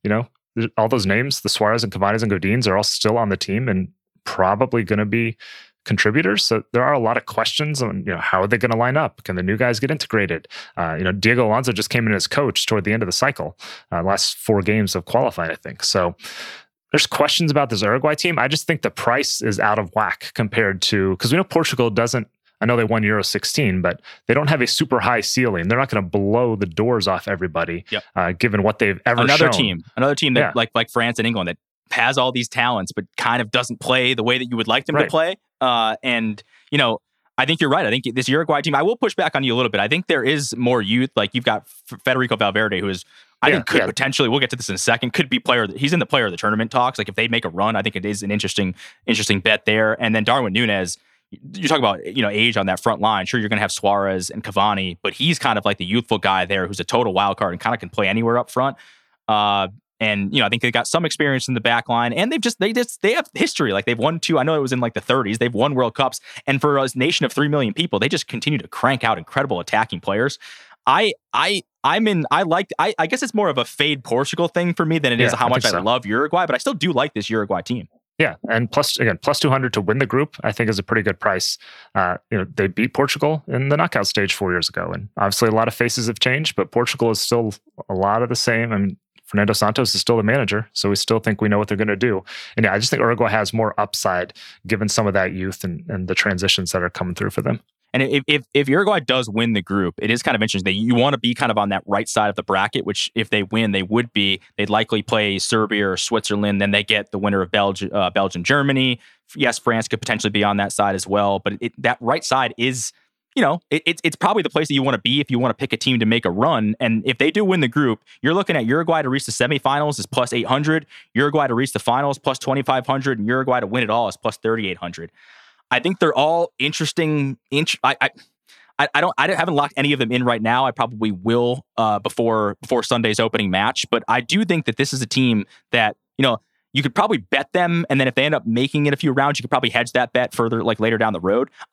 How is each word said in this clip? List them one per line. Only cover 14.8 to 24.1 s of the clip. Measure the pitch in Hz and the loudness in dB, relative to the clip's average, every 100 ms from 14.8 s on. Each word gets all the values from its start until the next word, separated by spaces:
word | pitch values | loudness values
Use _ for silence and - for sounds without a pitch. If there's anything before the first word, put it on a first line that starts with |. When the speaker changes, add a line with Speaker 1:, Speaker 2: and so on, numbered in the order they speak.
| 98 92 | 0 -4
Speaker 1:
of | - | -2
qualifying, | 120 135 - 82 | 0 0 -2 -6
I | 80 | -6
think. | - - | -12 -6
So | - 101 87 - - - - - - _ _ | -2 0 0 -4 -14 -14 -16 -18 -20 _ _
there's | 147 - | 0 0
questions | - 147 - 160 | 2 2 2 2
about | 143 131 | 2 0
this | 104 | 0
Uruguay | 104 127 151 | 0 2 2
team. | 151 175 160 | 0 0 0
I | 131 | 0
just | 151 - | 0 -2
think | 156 | -2
the | 107 | -2
price | - - 127 139 - | -2 0 0 0 -2
is | 110 95 | -2 0
out | 104 107 | 2 2
of | 92 107 | 0 -2
whack | 101 - - - | -2 -4 -6 -4
compared | 107 117 101 92 | -2 0 0 0
to, | - 104 95 92 | 0 2 2 0
'cause | 117 | 0
we | 165 | 0
know | |
Portugal | 185 165 160 127 117 | 2 0 2 0 0
doesn't, | 104 120 123 107 _ _ _ | 2 0 -2 -4 _ _ _
I | 113 | 0
know | 120 | 2
they | |
won | 107 113 | 2 2
Euro | 104 107 | 2 0
sixteen, | - 101 - - 117 92 | 0 -4 -2 0 0 2
but | 87 - - | 0 -2 -10